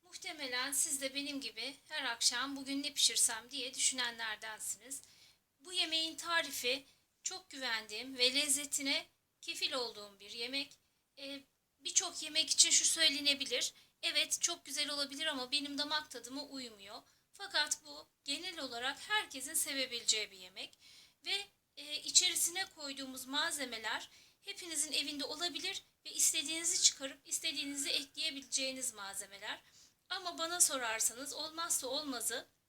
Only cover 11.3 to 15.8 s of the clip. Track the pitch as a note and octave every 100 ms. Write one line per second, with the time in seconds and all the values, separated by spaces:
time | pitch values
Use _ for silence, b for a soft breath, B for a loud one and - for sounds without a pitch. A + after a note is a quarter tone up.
11.3 | C#4 C#4 _ _ _ D#4+ F#4 F#4 - D#4
12.3 | D4+ D4 - - - E4 - D#4 C#4 C#4+
13.3 | C#4+ C#4+ B3 - B B _ E4+ D4 D#4
14.3 | - - E4+ - C#4+ D4 C#4+ C#4+ C#4 D#4+
15.3 | C#4+ B3 D4 C#4+ C#4